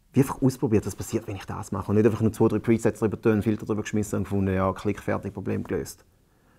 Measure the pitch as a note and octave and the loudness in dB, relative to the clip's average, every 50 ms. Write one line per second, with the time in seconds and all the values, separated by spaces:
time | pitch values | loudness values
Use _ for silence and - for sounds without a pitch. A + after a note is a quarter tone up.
0 | _ _ - B2 C#3 - - - - C3 C3 - - B2+ A2 G2+ - G#2 - - | _ _ 2 2 2 2 2 2 2 2 2 2 0 2 2 2 0 0 -6 -10
1 | G2+ - - A2+ - - G#2 F#2 - - F#2+ F2+ G2+ - - G2 F#2 - G2+ G#2 | -8 -6 -6 -6 -4 -6 -10 -10 -10 -10 -10 -10 -8 -6 -6 -6 -2 0 4 4
2 | A2 A#2 G#2 G#2 A2 G#2+ - - A2+ A2 G#2 G#2+ - - A#2 A2 - A2+ - - | 4 4 4 2 0 0 2 4 2 4 2 2 2 2 2 2 2 0 0 0
3 | A2+ G#2+ F#2 - - A#2 A2 G#2 F#2+ A#2 G#2+ G#2 - - A2 G2+ G#2 - - G#2+ | 0 -2 -2 0 2 2 2 2 2 0 0 -2 -2 -4 -4 -4 -4 -2 -2 -2
4 | G#2 - - G#2+ G2 - G2+ G2+ G2 G2 F#2 F#2 F#2+ F#2+ F#2 - - G#2 G2 - | -2 -2 -2 -4 -2 -2 0 0 0 2 2 2 2 0 0 -2 -2 -4 -4 -2
5 | - - G2+ G2 - G2+ G2+ G2 F#2+ G#2+ G#2 G2+ G2 - G2+ D#2 C2+ - - - | -2 -4 -4 -2 -4 -6 -10 -8 -6 -4 -4 -4 -4 -4 -4 -4 -4 -6 -10 -18
6 | _ _ _ _ _ _ _ _ _ _ _ | _ _ _ _ _ _ _ _ _ _ _